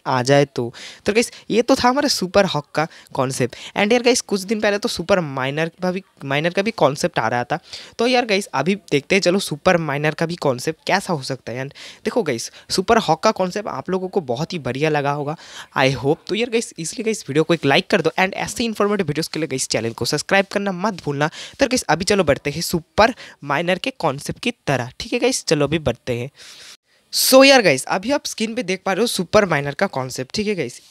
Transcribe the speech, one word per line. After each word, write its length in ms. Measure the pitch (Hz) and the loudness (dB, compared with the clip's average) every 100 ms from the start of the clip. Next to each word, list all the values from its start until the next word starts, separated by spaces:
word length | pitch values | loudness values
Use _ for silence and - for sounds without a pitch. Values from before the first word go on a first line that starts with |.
| 156 | -2
आ 140 | 131 | 0
जाए 240 | 123 143 143 | 4 4 4
तो। 280 | - 117 - - - - | -2 -6 -8 -18 -12 -2
तो 80 | |
गाइस, 180 | 208 240 - - | 0 -2 -4 -4
ये 120 | 208 | 0
तो 140 | 240 269 | 2 4
था 140 | 247 | 4
हमारा 180 | 269 294 | 2 0
सुपर 380 | - 180 202 190 | -2 0 2 2
हॉग 260 | 147 - - | 0 -6 -4
का 120 | 160 - - | -4 -6 -12
कॉन्सेप्ट। 420 | 135 131 127 123 - - - | -4 -2 0 -4 -4 -8 0
And 140 | 208 | 2
यार 100 | 240 | 4
गाइस, 180 | 240 247 | 4 2
कुछ 200 | - 196 | 0 -4
दिन 200 | 190 214 | -2 -2
पहले 160 | 214 202 | 0 0
तो 120 | 240 | -2
सुपर 300 | - 170 196 | -4 0 0
माइनर 520 | 151 135 131 147 165 - | 0 -2 -4 -2 -4 -4
का 80 | 185 | -4
भी, 120 | 180 - _ 139 | -4 -8 _ -4
माइनर 240 | 143 170 | 0 0
का 120 | 170 | 0
भी 100 | 202 | -2
कॉन्सेप्ट 480 | - 147 147 175 - | 2 2 2 -2 0
आ 80 | 113 | 0
रहा 160 | 123 | 0
था। 160 | 123 156 - - - - | -2 -6 -8 -20 -12 -2
तो 80 | 240 | 0
यार 180 | 247 240 | 2 2
गाइस, 200 | 196 - | 0 -2
अभी 220 | 135 151 202 | -2 0 -2
देखते 400 | - 143 - 196 | 0 -2 2 2
हैं, 60 | |
चलो 180 | 175 190 | 2 0
सुपर 380 | - 147 190 170 | -2 -2 2 2
माइनर 360 | 156 139 151 | 2 -2 -2
का 120 | - 165 | -2 -4
भी 100 | 175 | -2
कॉन्सेप्ट 440 | 147 123 160 160 - | -2 -2 -4 -6 -2
कैसा 260 | 185 - | -2 0
हो 100 | 156 | -4
सकता 280 | 131 135 - | -4 -10 -8
है। 140 | 123 139 | -8 -10
And 100 | - - - 214 | -12 -20 -8 -4
देखो 180 | 247 | -2
गाइस, 280 | 156 117 - - - | -2 -2 -6 -14 -8
सुपर 280 | - 190 226 | -2 2 2
हॉग 260 | 165 160 | 2 2
का 80 | 165 | 2
कॉन्सेप्ट 360 | - 185 208 214 | 0 -2 -4 -8
आप 220 | 131 135 | -8 -4
लोगों 180 | 185 185 | -4 -2
को 140 | 202 | -4
बहुत 320 | 131 117 165 | -2 -4 -4
ही 60 | 180 | -6
बढ़िया 300 | 127 123 156 | -6 -2 0
लगा 220 | 151 139 | 0 0
होगा, 260 | 147 143 160 - - - 143 | -2 -4 -8 -12 -18 -6 2
I 180 | 135 131 | 2 2
hope। 220 | 135 165 - | 0 -2 -2
तो 80 | 208 | -4
यार 140 | 233 | -2
गाइस, 240 | 226 - - | -2 -4 -8
इसलिए 240 | 165 - | -10 -6
गाइस, 220 | 220 208 - | -4 -4 -2
वीडियो 140 | 139 | 0
को 100 | 160 | 2
एक 120 | 170 139 | 2 4
लाइक 220 | 147 - | 2 4
कर 140 | 196 | 2
दो, 80 | 156 - | 2 0
and 140 | 185 | -2
ऐसे 300 | - 165 - | -2 -6 -4
इन्फॉर्मेटिव 440 | 233 208 202 208 156 | -4 0 0 0 -2
वीडियोज़ 220 | 147 175 | -4 -4
के 100 | 160 | -4
लिए 80 | 156 | -4
गाइस, 200 | 127 - | -4 -4
चैनल 240 | 127 113 | -2 -4
को 140 | 110 120 | -4 -4
सब्सक्राइब 400 | 147 - 196 190 | -4 0 0 0
करना 260 | 208 202 | -2 -4
मत 220 | 175 208 | -4 -4
भूलना। 340 | 170 147 143 147 | -6 -6 -2 -2
तो 380 | - - - 269 | -4 -10 -2 0
गाइस, 180 | 254 | 0
अभी 220 | - 156 190 | 0 0 2
चलो 180 | 202 | 2
बढ़ते 260 | 151 131 147 | 2 0 -2
हैं 120 | 147 | -6
सुपर 520 | - 175 - - 226 - - - | -4 -4 -4 2 2 2 -12 -12
माइनर 340 | 143 143 175 185 | -4 -2 0 -2
के 120 | 269 | -4
कॉन्सेप्ट 500 | - 156 139 - - | -2 -2 -2 -6 -6
की 120 | 233 | -6
तरह, 400 | - - 131 120 - | -6 -2 -2 -2 -10
ठीक 140 | - | -6
है 60 | 240 | 0
गाइस? 260 | 240 254 - | 0 0 0
चलो 200 | 156 143 | 0 2
अभी 140 | 165 | 0
बढ़ते 340 | 139 117 - | -2 -4 -4
हैं। 160 | 120 127 - - - - - _ _ _ | -6 -6 -12 -20 -20 -20 -20 _ _ _
So 320 | - - 262 269 | -2 6 8 10
यार 160 | 269 | 8
गाइस, 240 | 185 131 - | 6 2 0
अभी 260 | 185 208 | -4 -2
आप 140 | 285 - | -4 -4
स्क्रीन 300 | - 220 226 | -6 -6 -4
पे 80 | |
देख 180 | 175 185 190 | -4 -4 -2
पा 80 | |
रहे 80 | 185 | 0
हो 60 | 233 | 0
सुपर 380 | - 170 208 196 | -2 2 2 4
माइनर 280 | 151 143 | 0 -2
का 140 | 139 196 | -2 -4
कॉन्सेप्ट, 480 | 135 131 131 127 - | -4 -6 -6 -8 -4
ठीक 120 | 208 | -4
है 80 | 190 | -4
गाइस? 260 | 120 - _ | -6 -8 _